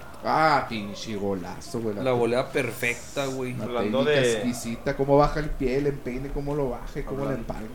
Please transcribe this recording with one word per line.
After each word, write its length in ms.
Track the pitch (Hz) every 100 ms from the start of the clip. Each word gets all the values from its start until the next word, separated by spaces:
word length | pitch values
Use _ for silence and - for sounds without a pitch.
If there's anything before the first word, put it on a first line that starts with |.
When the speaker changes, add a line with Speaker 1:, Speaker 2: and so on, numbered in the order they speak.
| - -
Speaker 1:
Ah, 440 | 110 135 156 139 120
pinche 480 | 113 101 98 - 104
golazo, 640 | 98 95 87 92 - 120
güey. 140 | 113 101
Speaker 2:
La 160 | 127
volea 340 | 123 117 120 139
perfecta, 720 | 151 123 104 120 120 - 143
güey. 300 | 139 131 127
Speaker 1:
Una 100 | 120
Speaker 3:
Hablando 400 | 110 120 104 127
Speaker 1:
técnica 160 | 147 147
Speaker 3:
de 120 | 123
Speaker 1:
exquisita, 600 | 113 120 120 117 117 -
cómo 220 | 139 139 139
baja 240 | 143 160
el 80 | 151
pie, 300 | - 135 139
el 80 | 143
empeine, 420 | 139 131 123 139
cómo 260 | 143 143
lo 140 | 151 135
baja 280 | 120 - 151
y 40 |
cómo 160 | 131 135
le 60 | 139
Speaker 3:
Hablan-, 80 | 127
Speaker 1:
empalma, 300 | 113 - 110